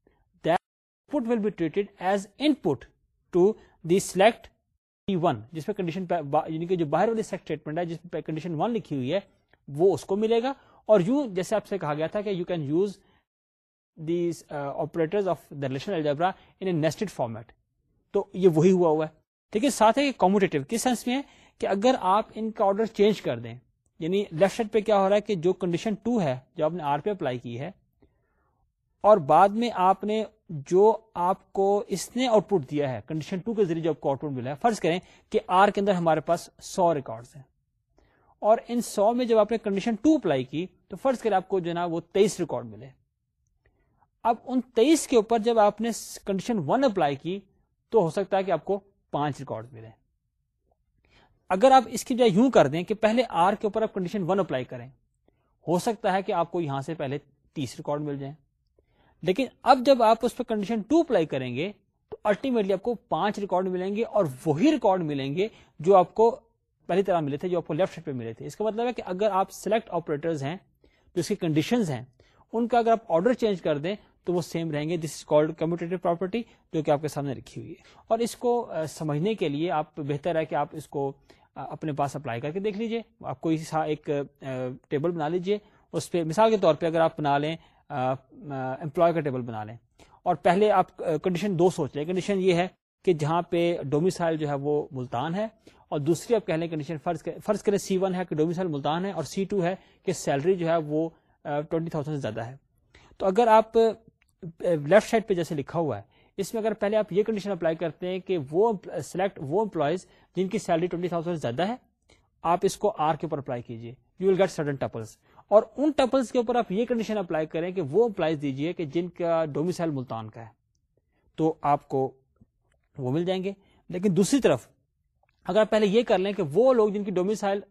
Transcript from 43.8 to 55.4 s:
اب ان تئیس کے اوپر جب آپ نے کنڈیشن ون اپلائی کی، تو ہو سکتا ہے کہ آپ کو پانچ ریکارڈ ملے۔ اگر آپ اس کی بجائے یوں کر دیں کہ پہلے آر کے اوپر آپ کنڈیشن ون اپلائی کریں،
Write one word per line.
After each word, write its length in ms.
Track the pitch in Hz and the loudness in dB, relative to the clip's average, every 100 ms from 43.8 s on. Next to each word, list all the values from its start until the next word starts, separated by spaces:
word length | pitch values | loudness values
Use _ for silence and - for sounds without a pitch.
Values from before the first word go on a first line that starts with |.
| _ _ _ _ | _ _ _ _
اب 120 | 226 240 - | -2 -2 -2
ان 160 | 254 | -4
تئیس 460 | - - 262 320 - | -2 2 4 4 4
کے 80 | 240 | 2
اوپر 240 | 208 233 | 2 0
جب 200 | 220 226 | 2 4
آپ 220 | 208 202 | 4 4
نے 80 | 233 214 - - - | -4 -6 -10 -14 -4
کنڈیشن 320 | 196 - 220 | -4 -2 -2
ون 260 | 139 226 | 0 2
اپلائی 320 | 277 190 147 139 | 2 2 0 0
کی، 240 | 160 196 - _ _ _ - | -6 -8 -10 _ _ _ 0
تو 120 | 226 | 2
ہو 80 | 165 | 2
سکتا 280 | 202 190 196 | 0 -2 0
ہے 60 | |
کہ 80 | 190 | 0
آپ 140 | 165 - | -2 -2
کو 140 | 196 _ _ _ | -6 _ _ _
پانچ 280 | 151 147 135 | -4 -2 -4
ریکارڈ 340 | 131 113 113 | -10 -10 -12
ملے۔ 160 | 113 110 - _ _ _ _ _ _ _ _ _ _ _ _ _ _ - | -18 -20 -20 _ _ _ _ _ _ _ _ _ _ _ _ _ _ -4
اگر 220 | 190 262 | 4 8
آپ 120 | 262 226 | 6 4
اس 180 | 233 - | -6 -2
کی 100 | 247 | 2
بجائے 140 | 240 | 4
یوں 220 | 180 262 | 6 6
کر 160 | 226 143 | 6 4
دیں 160 | 156 | 2
کہ 100 | 180 | -4
پہلے 300 | 208 214 233 247 | 0 2 2 0
آر 240 | 165 180 | 2 2
کے 140 | 208 214 | 2 -2
اوپر 140 | 220 | -2
آپ 120 | 220 | -2
کنڈیشن 300 | 202 175 214 | -4 -4 -4
ون 160 | 160 196 | -2 0
اپلائی 240 | 165 135 | 0 -4
کریں، 240 | 123 123 120 _ _ _ _ _ | -6 -12 -16 _ _ _ _ _